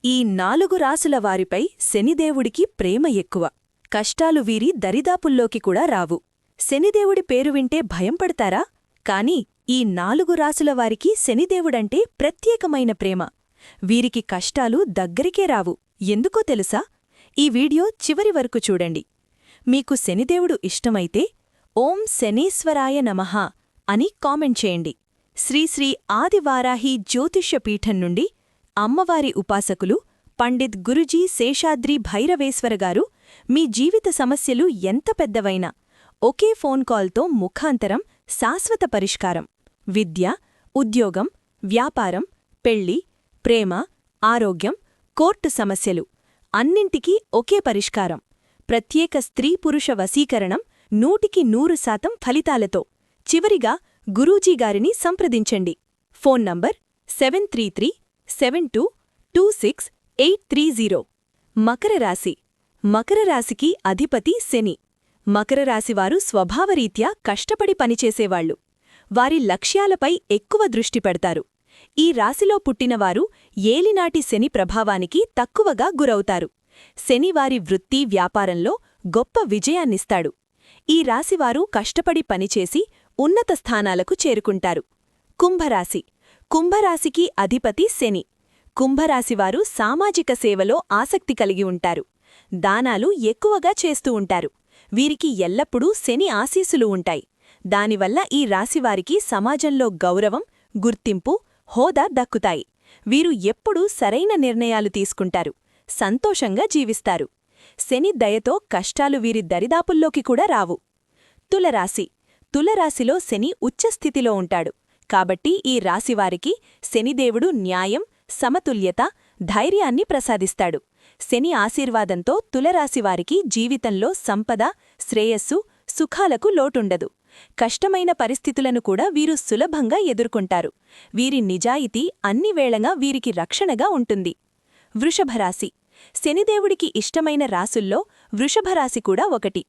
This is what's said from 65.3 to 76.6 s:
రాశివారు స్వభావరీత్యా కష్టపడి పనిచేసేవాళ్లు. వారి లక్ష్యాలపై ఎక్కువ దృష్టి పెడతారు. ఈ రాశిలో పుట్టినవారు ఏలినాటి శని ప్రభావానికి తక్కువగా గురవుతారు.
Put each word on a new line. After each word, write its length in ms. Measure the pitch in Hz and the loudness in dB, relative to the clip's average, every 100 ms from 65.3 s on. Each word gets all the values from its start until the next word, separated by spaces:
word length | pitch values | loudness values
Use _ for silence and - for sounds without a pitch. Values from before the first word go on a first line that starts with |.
| 202 214 277 | 0 2 0
రాశివారు 560 | 269 220 214 202 190 349 | 2 0 -2 0 2 0
స్వభావరీత్యా 960 | - 208 180 233 392 349 226 - 269 427 - | 0 0 0 0 2 2 0 0 -2 -2 -4
కష్టపడి 460 | 202 - 427 403 | -4 -4 0 0
పనిచేసేవాళ్లు. 840 | 381 247 233 233 220 208 180 165 - _ _ _ _ _ | 2 2 2 0 0 0 0 -2 -6 _ _ _ _ _
వారి 260 | 202 262 320 | 0 2 2
లక్ష్యాలపై 840 | 214 180 - 392 403 370 277 349 _ | 2 0 0 2 2 2 0 -2 _
ఎక్కువ 360 | 214 _ 427 403 | -2 _ 2 2
దృష్టి 340 | 226 226 233 | 2 0 0
పెడతారు. 440 | 196 170 180 160 - _ _ _ _ - | 0 0 -2 -2 -8 _ _ _ _ 2
ఈ 140 | 330 | 4
రాశిలో 460 | 254 214 277 403 403 | 4 0 2 2 2
పుట్టినవారు 720 | - 226 247 226 190 190 403 _ _ - | 0 -2 0 2 2 2 -2 _ _ 0
ఏలినాటి 640 | 208 269 392 392 339 330 | 2 4 4 2 0 -2
శని 260 | - 208 262 | -2 0 0
ప్రభావానికి 760 | 208 180 220 214 190 180 320 453 - | 0 0 0 0 -2 0 0 0 -2
తక్కువగా 460 | 247 - 415 226 311 | -2 2 2 2 0
గురవుతారు. 640 | 320 277 208 196 180 160 _ | 2 2 2 0 -2 -4 _